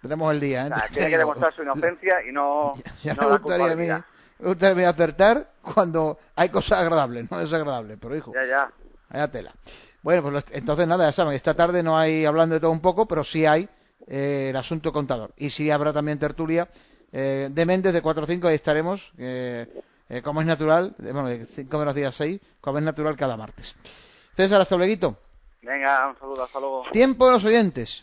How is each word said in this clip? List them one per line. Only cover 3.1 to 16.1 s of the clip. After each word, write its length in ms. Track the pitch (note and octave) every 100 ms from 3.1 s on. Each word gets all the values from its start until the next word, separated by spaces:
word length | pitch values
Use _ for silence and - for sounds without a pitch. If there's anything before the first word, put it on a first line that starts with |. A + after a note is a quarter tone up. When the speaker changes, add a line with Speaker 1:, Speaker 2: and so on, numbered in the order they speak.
Speaker 2:
no 80 | C#3
Speaker 1:
me 60 | C#3+
Speaker 2:
la 80 | C#3+
Speaker 1:
gustaría 280 | C#3+ - E3+
a 20 |
mí, 60 |
Speaker 2:
culpabilidad. 300 | E3 E3+ - - _ _ _
Speaker 1:
me 80 | F3+
gustaría 240 | F3+ F#3+
a 40 | F3+
mí 80 |
acertar 680 | F3+ D#3+ E3 - G3 B3 - _
cuando 560 | - - F3+ D#3+ D#3 D3 _
hay 140 | - F3
cosas 280 | F#3+ - G3
agradables, 500 | E3+ E3 C3 A#2+ A#2
no 80 | F3+
desagradables, 600 | E3 D#3+ D3 B2+ G#2+ G#2
pero 160 | A#2 D3
hijo, 160 | C3
Speaker 2:
Ya, 120 | B2+ C3
ya. 240 | C3+ C3 _ - - _
Speaker 1:
vaya 200 | - D3
tela. 260 | A#2+ - - - - - _
Bueno, 200 | - F3
pues 120 | C#3+
lo, 80 | C#3+ -
entonces 340 | C#3 C#3 D#3 E3+
nada, 200 | F3 D#3+
ya 60 |
saben, 220 | C#3+ E3
esta 200 | C3+ -
tarde 280 | D3+ E3+ F3+
no 160 | E3 D#3+
hay 260 | D#3+ D#3+
Hablando 300 | D3+ D#3 E3
de 60 | D#3+
Todo 100 | E3
un 100 | D#3+
poco, 260 | F3+ F3+ A3
pero 180 | D#3+
sí 220 | C#3+ D#3+ D#3
hay, 220 | D#3 G3+ _ _ _ -
eh, 420 | C3+ C#3 C#3+ C3+
el 60 | C3
asunto 360 | - D#3+ D#3
Contador. 400 | D3 C#3 B2+ G#2+ _
Y 140 | D3
sí 200 | - D3+
habrá 220 | D3 D3
también 260 | D3 D3